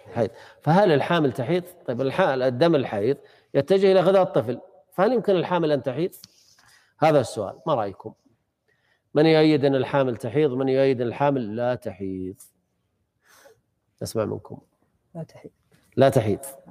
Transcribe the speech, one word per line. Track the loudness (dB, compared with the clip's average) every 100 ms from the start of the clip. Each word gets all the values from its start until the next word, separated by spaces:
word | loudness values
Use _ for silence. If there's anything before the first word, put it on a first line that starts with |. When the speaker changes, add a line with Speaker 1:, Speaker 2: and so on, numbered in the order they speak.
| -12
Speaker 1:
حيض، | -6 -4 -6 -20 _
فهل | 2 4 4
الحامل | 2 0 0 0
تحيض؟ | -2 -4 -4 -6 -12 -8
طيب، | -4
الح-، | -4 0
الدم | 0 0 -2 2 2
الحيض | 2 -2 -4 -4 -4 -10 _ _
يتجه | -4 2 2 4
إلى | 4
غذاء | 4 4
الطفل، | 2 0 -4 -8 -12 _ _
فهل | -2 0
يمكن | 2 2 0
الحامل | 0 -2 0
أن | -2
تحيض؟ | -4 -6 -6 -8 -20 _ _ _ _ _ _ _
هذا | 2 4
السؤال، | 0 -4 -8 -8 -4
ما |
رأيكم؟ | -2 -4 -8 -18 -20 _ _ _ _ _ _ _ _ _
من | 2 4
يؤيد | 6 4 4
أن | 2
الحامل | 0 0 0 0 -4
تحيض | -4 -2 0
ومن | 0 0
يؤيد | 2 2 0
أن | -4
الحامل | -2 -2 0 -4 -6
لا | -4
تحيض؟ | -6 -8 -10 -10 -8 -10 -14 -20 _ _ _ _ _ _ _ _ _ -20 _ _ _ _ _
نسمع | -8 -4
منكم. | -4 -6 -12 -20 _ _ _ _ _
Speaker 2:
لا | -16
تحيض. | -16 -20 -20 _ _ _ _ 2
Speaker 1:
لا | 2
تحيض. | 2 0 -4 -8 -18 -20